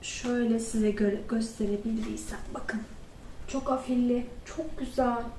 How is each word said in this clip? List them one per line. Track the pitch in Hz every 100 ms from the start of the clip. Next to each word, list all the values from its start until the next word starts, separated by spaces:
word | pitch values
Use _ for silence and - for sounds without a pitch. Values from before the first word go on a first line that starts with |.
Şöyle | - - 247 240 233 226
size | 226 226 214
göre, | 208 208 208 -
gösterebildiysem. | 226 226 - 208 202 226 220 220 214 - - -
Bakın. | - - 220 - - - - - - -
Çok | 269 -
afilli. | 262 254 247 240 247 240 - - -
Çok | 311 -
güzel. | 262 - 247 240 240